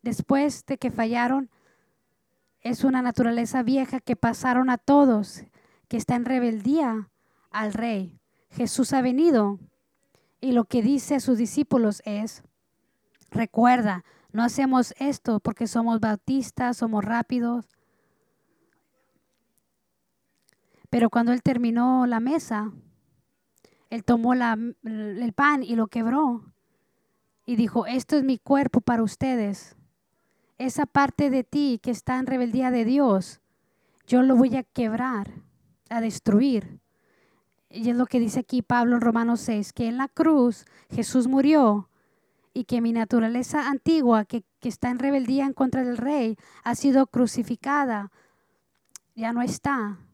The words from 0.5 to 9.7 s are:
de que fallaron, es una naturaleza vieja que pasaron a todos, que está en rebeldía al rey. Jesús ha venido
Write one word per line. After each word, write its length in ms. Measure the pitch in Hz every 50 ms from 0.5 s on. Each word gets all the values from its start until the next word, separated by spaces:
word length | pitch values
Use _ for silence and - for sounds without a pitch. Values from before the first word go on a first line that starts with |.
| - - -
de 120 | - 269
que 140 | - - 254
fallaron, 580 | - - 226 226 233 240 240 247 262 277 269 - _ _ _ _ _ _ _ _ _ _ _ _ _ _ _ _ _ _ _ _ _ _
es 220 | _ 240 254 - -
una 180 | 269 262 254
naturaleza 640 | 247 247 226 - 247 233 233 233 233 - - 262 240
vieja 360 | 220 262 269 262 - - 254
que 160 | _ - 247
pasaron 540 | - - 233 226 - - 262 247 247 262 262
a 80 | 247
todos, 680 | 233 _ - 277 285 285 262 233 208 208 - - - - - _ _ _ _ _ _ _
que 100 | _ -
está 180 | 233 - - 247
en 100 | 240 240
rebeldía 840 | 247 262 254 240 233 226 214 196 240 285 330 302 247 220 220 202 _ _ _ _ _ _ _ _ _
al 220 | - 208 214 208 202
rey. 460 | 214 226 233 220 196 190 170 - _ _ _ _ _ _ _
Jesús 440 | - - 247 - - - 254 - 277
ha 80 | 262
venido 580 | 247 254 247 269 320 349 294 226 208 202 202 190 - -